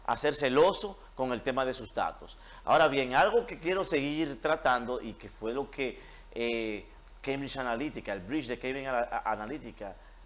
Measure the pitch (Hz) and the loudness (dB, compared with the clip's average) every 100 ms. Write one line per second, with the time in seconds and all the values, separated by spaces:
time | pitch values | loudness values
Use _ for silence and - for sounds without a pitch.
0 | - 117 151 - 139 131 180 - 202 190 | -2 2 2 2 4 6 6 6 -2 -8
1 | - - 131 117 131 127 131 120 113 - | -12 -4 -2 -2 -2 0 0 -2 -6 -2
2 | 85 - 85 - - - - 147 156 139 | -2 -4 -14 -18 -20 -6 4 6 6 4
3 | 127 135 196 233 233 147 160 190 185 156 | 2 4 6 4 0 -4 -2 -2 0 0
4 | 143 151 156 135 151 156 139 123 117 123 | 0 -2 -2 -2 0 2 2 2 0 -4
5 | 113 - 101 - 110 127 135 - 131 - | -6 -12 -14 -8 -4 -4 -4 -4 -6 -6
6 | - - - - 117 117 110 104 - - | -14 -20 -14 -6 -2 -2 -4 -6 -10 -20
7 | - - - 139 135 135 123 117 147 156 | -20 -12 -6 -4 -4 -4 -2 -2 -4 -6
8 | - 98 90 151 120 117 131 135 135 123 | -6 -6 -4 -4 -4 -6 -4 -4 -2 0
9 | - 110 110 104 107 147 120 - 101 90 | 0 -2 -2 -4 -4 -10 -12 -12 -14 -14
10 | - - | -20 -20